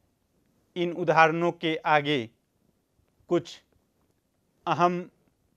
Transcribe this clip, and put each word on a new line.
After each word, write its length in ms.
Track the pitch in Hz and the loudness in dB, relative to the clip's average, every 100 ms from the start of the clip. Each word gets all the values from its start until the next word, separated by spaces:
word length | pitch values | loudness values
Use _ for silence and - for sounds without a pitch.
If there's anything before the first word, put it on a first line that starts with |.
| _ _ _ _ _ _ _ - | _ _ _ _ _ _ _ -6
इन 160 | 175 | -6
उदाहरणों 600 | 170 170 156 160 165 170 | -4 0 4 4 4 -2
के 240 | 170 165 160 | -2 -4 -4
आगे 540 | 175 151 143 147 110 _ _ _ _ _ _ _ _ _ - | 0 0 2 -2 -4 _ _ _ _ _ _ _ _ _ -2
कुछ 340 | 170 170 - _ _ _ _ _ _ _ _ _ _ - | -2 -2 -14 _ _ _ _ _ _ _ _ _ _ -4
अहम 440 | 151 175 180 180 _ _ _ _ | 0 0 0 -8 _ _ _ _